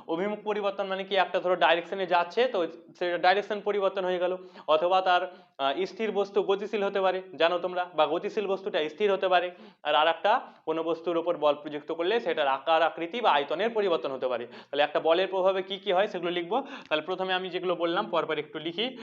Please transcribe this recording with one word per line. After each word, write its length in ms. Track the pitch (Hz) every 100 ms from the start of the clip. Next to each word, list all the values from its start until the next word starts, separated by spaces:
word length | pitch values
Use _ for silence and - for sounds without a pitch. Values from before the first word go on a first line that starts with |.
| -
অভিমুখ 320 | 165 202 208
পরিবর্তন 480 | 208 208 202 196 190
মানে 160 | 190
কি? 120 | 190 196
একটা 240 | 180 185
ধরো 160 | 175 180
ডাইরেকশনে 500 | 170 170 170 196 185
যাচ্ছে, 420 | 175 175 226 254
তো 200 | 214 165
সেটা 500 | - - - 180 175
ডাইরেকশন 440 | 180 196 202 208
পরিবর্তন 440 | 202 202 190 190 180
হয়ে 140 | 180
গেল। 180 | 175 180 - - -
অথবা 340 | 156 175 190
তার, 220 | 190 180 180 - - -
আহ, 280 | 139 170 190
স্থির 260 | - 220
বস্তু 320 | 196 196 208
গতিশীল 400 | 175 196 202 220
হতে 180 | 196 196
পারে, 200 | 190 180 185 180
জানো 240 | 165 175
তোমরা, 260 | 180 180 180
বা 220 | 160 151
গতিশীল 400 | 165 190 190 196
বস্তুটা 420 | 190 202 180 151
স্থির 220 | 156 208
হতে 160 | 190 190
পারে। 240 | 180 180 180 - _
আর, 120 | 147 151
আর 120 | 160
একটা, 460 | 165 202 247 - - -
কোনো 180 | 160
বস্তুর 340 | 165 165 170 170
উপর 200 | 170 160
বল 180 | 147 143
প্রযুক্ত 360 | 151 147 147
করলে 280 | 160 175 233
সেটার 280 | 196 156 139
আকার, 340 | 135 165 160
আকৃতি 400 | 165 160 170 226
বা 100 | 220
আয়তনের 380 | 143 143 160 220
পরিবর্তন 420 | 220 202 165 147
হতে 160 | 131 127
পারে। 180 | 120 117
তাহলে 380 | - - 143
একটা 160 | 147 170
বলের 280 | 156 170 190
প্রভাবে 360 | 185 185 190
কি 140 | 185 190
কি 140 | 196
হয়, 160 | 180 208
সেগুলো 240 | 185 170
লিখব। 300 | 175 170 233
তাহলে 400 | 269 - - 151
প্রথমে 320 | 143 180 185
আমি 160 | 185 185
যেগুলো 260 | 175 180 170
বললাম, 340 | 170 175 220
পরপর 280 | 170 139 151
একটু 220 | 151 156
লিখি। 380 | 156 170 240 -